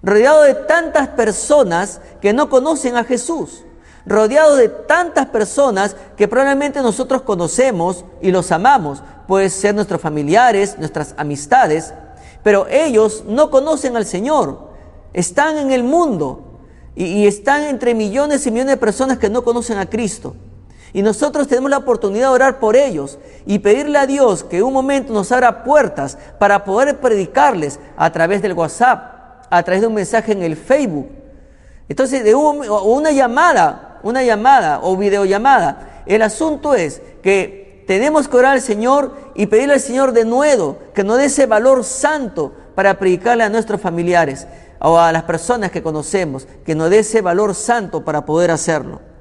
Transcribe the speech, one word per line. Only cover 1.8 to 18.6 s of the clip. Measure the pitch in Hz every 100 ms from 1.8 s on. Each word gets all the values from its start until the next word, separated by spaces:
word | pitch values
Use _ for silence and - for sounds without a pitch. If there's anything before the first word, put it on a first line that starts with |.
| 196 - - -
que | 202
no | 220 294
conocen | 262 277 320 254 240
a | 226
Jesús, | 247 - 330 160 - - - - - -
rodeado | 208 214 277 311 285
de | 226
tantas | - - 320 349 294 269
personas | 233 208 - 277 196 202 - - -
que | 202
probablemente | 233 269 277 294 285
nosotros | 254 214 262 262
conocemos | 254 196 170 - 262 202 170 185 - -
y | 185
los | 185 175
amamos, | 165 220 277 156 139 - - -
puede | 190 196
ser | - 202 208
nuestros | 202 170
familiares, | 160 151 143 190 247 196 196 -
nuestras | 156 156 147 -
amistades, | 147 143 - 160 165 156 160 - - - - -
pero | - 202 -
ellos | 277 320 226 220 214 -
no | 226 302
conocen | 277 294 311 269 233
al | 202
Señor, | 180 233 302 165 - - - - - -
están | - 175 - 302 311
en | 277
el | 254
mundo | 240 320 339 190 143 127 - - - - - -
y, | 180
y | 196 208
están | 202 - 285
entre | 294 262 240
millones | 226 214 220 294 285 269
y |
millones | 226